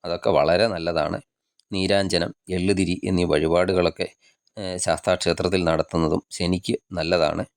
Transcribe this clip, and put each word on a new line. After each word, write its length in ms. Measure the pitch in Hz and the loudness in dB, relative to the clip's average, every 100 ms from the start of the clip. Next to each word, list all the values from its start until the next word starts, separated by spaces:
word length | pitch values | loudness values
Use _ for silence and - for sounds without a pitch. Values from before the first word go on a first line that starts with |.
അതൊക്കെ 260 | 85 85 - | -8 -4 0
വളരെ 360 | 73 73 90 113 | 2 4 4 2
നല്ലതാണ്. 520 | 87 85 82 78 87 - _ _ _ - | 0 -4 -2 -2 -4 -8 _ _ _ -8
നീരാഞ്ജനം, 600 | 95 95 98 95 87 85 - - | -4 2 2 2 -2 -2 -8 -6
എള്ളുതിരി 480 | 92 92 98 87 90 | -2 0 2 0 -2
എന്നീ 200 | - 92 | 0 0
വഴിപാടുകളൊക്കെ, 840 | 85 76 80 85 92 90 87 - 90 _ _ _ _ - | 2 2 4 2 2 2 0 -2 -8 _ _ _ _ -12
ഏ, 60 | 92 90 | -8 -6
ശാസ്താ 340 | 95 80 - | -2 -2 0
ക്ഷേത്രത്തിൽ 480 | 90 87 82 90 92 | -2 -2 -2 0 0
നടത്തുന്നതും 580 | 82 80 - 85 80 87 - | 0 0 0 0 0 0 -4
ശനിക്ക് 440 | - 87 90 - - - | -6 -2 -2 -2 -6 -6
നല്ലതാണ്. 520 | 87 80 87 76 78 90 | -6 0 2 2 0 -8